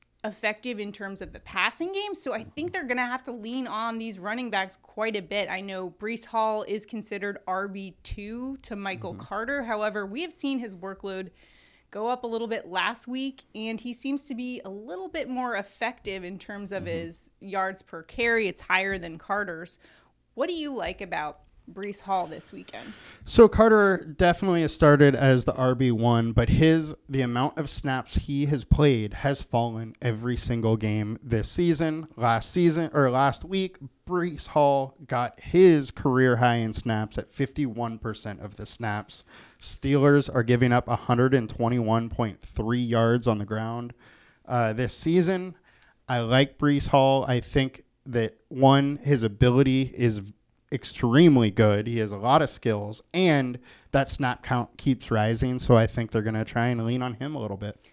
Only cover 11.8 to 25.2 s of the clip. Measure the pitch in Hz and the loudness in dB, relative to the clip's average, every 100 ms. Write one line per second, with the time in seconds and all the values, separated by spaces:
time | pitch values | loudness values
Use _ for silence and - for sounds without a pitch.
11.8 | _ 202 226 247 247 226 226 220 - 180 | _ -8 -6 -4 -6 -6 -6 -6 -4 -2
12.8 | 185 233 - 254 269 269 _ 208 220 226 | -2 -4 -8 -8 -8 -10 _ -10 -8 -8
13.8 | 240 233 269 285 - 240 247 247 196 202 | -10 -10 -6 -8 -8 -10 -10 -10 -12 -14
14.8 | 226 370 381 330 240 254 247 208 202 - | -14 -12 -10 -8 -6 -6 -6 -6 -8 -8
15.8 | 233 254 - 190 175 190 - 202 202 196 | -8 -8 -10 -10 -10 -12 -14 -14 -10 -10
16.8 | 180 165 165 170 - _ 196 190 190 190 | -8 -8 -8 -14 -20 _ -8 -4 -4 -6
17.8 | - 170 160 - 233 233 202 175 - 185 | -16 -18 -14 -4 0 0 -2 -4 -2 -2
18.8 | 196 190 170 160 - 202 190 160 175 - | 0 -6 -8 -12 -6 -6 -6 -10 -16 -20
19.8 | _ _ _ _ _ - 320 339 294 254 | _ _ _ _ _ -6 -6 -4 -8 -8
20.8 | 170 185 190 165 151 - _ _ - 175 | -8 -8 -8 -6 -8 -12 _ _ -20 -12
21.8 | 202 202 196 190 170 160 - - 185 - | -12 -10 -4 -4 -4 -10 -16 -20 -18 -16
22.8 | - 208 - - - - 220 - 220 220 | -16 -18 -20 -20 2 8 8 10 6 8
23.8 | 202 196 - 147 180 170 196 175 160 - | 6 4 -2 2 4 4 2 2 0 6
24.8 | 156 147 143 135 | 8 10 8 8